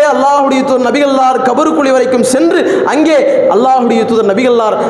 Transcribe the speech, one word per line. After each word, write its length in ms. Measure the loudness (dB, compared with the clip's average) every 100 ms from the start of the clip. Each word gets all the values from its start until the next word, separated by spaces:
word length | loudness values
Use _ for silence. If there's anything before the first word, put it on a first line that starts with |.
| 2
அல்லாஹ்வுடைய 520 | 2 0 0 0 -2 0
தூதர் 260 | -2 0
நபிகளார் 500 | 0 0 0 0 0
கபருக்குழி 500 | -2 0 0 0 0
வரைக்கும் 320 | 0 0 0
சென்று 600 | 0 0 0 0 0 -2 -2
அங்கே 640 | 0 2 2 0 0 0
அல்லாஹ்வுடைய 560 | 0 2 0 0 0 0
தூதர் 300 | 0 0 0
நபிகளார் 420 | 0 0 0 -2